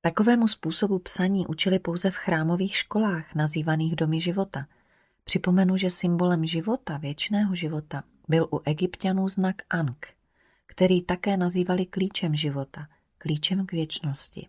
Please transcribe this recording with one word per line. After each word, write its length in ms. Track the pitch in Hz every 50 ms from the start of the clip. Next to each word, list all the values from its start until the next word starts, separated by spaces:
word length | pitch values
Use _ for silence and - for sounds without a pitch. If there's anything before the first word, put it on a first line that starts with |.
Takovému 480 | _ 170 170 - 214 233 240 240 233 220
způsobu 500 | - - - 160 165 - - 202 202 185
psaní 480 | 180 - - - 180 185 196 196 175
učili 320 | - - 156 - 196 185 190
pouze 320 | 185 - 170 175 - 190
v 60 | 185
chrámových 600 | - - - 175 156 160 160 170 180 190 196 -
školách, 580 | - - _ - 208 220 208 185 160 156 - -
nazývaných 640 | 151 151 151 151 160 156 165 156 156 160 165 165
domy 240 | 156 165 156 156 160
života. 460 | 165 180 170 196 190 196 - 135 135 - _ _ _ _ _ _ _ _ _ _ _
Připomenu, 520 | - - 185 - 185 180 190 190 185 185
že 140 | 190 196 185
symbolem 560 | 180 - - 175 175 170 180 180 175 165 160
života, 500 | 160 165 165 160 214 233 262 _ - 160
věčného 580 | 143 156 143 147 - - - 214 202 214 202 190
života, 480 | 175 170 151 156 151 151 - - 139 - _ _ _ _ -
byl 200 | 156 165 165 - -
u 80 | - -
Egypťanů 640 | - 151 151 180 180 - - - 190 190 190 190 190
znak 280 | 190 - 190 185 196 - - _
Ankh, 380 | - 170 160 139 120 _ - - _ _ _ _ _ _ _ _ _ _ _
který 360 | _ - - 185 185 185 180 180
také 340 | - 180 175 - 208 202
nazývali 500 | 190 180 175 175 180 180 180 180 180 185
klíčem 500 | 180 - 190 190 196 - - - 165 151
života, 520 | 151 156 151 139 139 135 - - - 151 - _ _ _ _ _ _
klíčem 480 | - 156 156 151 151 - 185 196 190
k 60 | 185 -
věčnosti. 760 | 165 160 156 - - - 147 139 - - - - - -